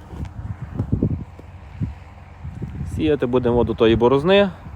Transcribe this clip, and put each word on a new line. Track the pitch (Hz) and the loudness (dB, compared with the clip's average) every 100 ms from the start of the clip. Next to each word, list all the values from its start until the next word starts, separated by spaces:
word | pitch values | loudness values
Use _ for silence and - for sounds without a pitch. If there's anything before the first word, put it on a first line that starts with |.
| - - - - - - - - - - - - - - - - - - - - - - - - - - - - - - | -16 -14 -12 -12 -12 -12 -10 -8 -4 -2 -2 -4 -10 -18 -20 -20 -16 -8 -8 -10 -18 -20 -20 -16 -16 -12 -12 -10 -8 -4
Сіяти | 156 147 123 | 0 0 0
будемо | 127 120 120 | 0 2 2
до | 113 | 2
тої | 110 113 113 | 4 4 6
борозни, | 120 135 170 196 196 - - | 4 4 4 4 4 -2 -18